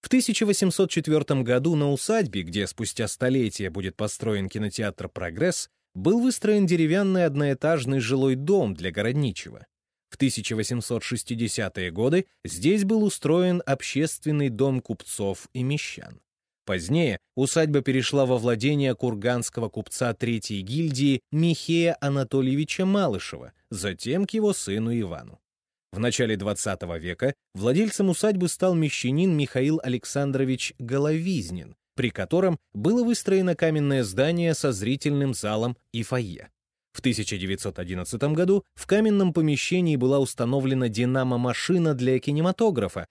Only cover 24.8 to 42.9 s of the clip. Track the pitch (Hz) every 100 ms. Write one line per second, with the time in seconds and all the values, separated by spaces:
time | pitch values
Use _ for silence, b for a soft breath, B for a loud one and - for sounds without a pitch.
24.8 | 113 120 98 80 57 - _ _ _ _
25.8 | _ 95 120 - 120 107 98 104 110 95
26.8 | 90 85 85 87 127 139 _ 92 107 143
27.8 | 220 - 196 175 214 196 175 - 185 175
28.8 | 156 - 123 139 190 156 139 127 135 160
29.8 | 131 123 - 143 143 135 131 127 - -
30.8 | 120 135 147 160 175 175 85 87 69 -
31.8 | _ - 123 - 92 160 185 165 _ 104
32.8 | 123 240 233 240 - 190 185 170 165 156
33.8 | 143 139 110 95 143 175 170 151 147 104
34.8 | 104 139 151 143 139 120 104 107 120 120
35.8 | _ 117 110 127 107 82 - _ _ _
36.8 | _ - 131 107 101 98 92 98 104 90
37.8 | 87 90 90 117 143 156 180 196 - -
38.8 | - 202 220 202 185 165 156 143 - 180
39.8 | 175 147 127 139 135 - 120 139 131 131
40.8 | 123 107 123 131 127 123 123 120 - 180
41.8 | 165 135 123 131 - 147 170 185 226 143
42.8 | 95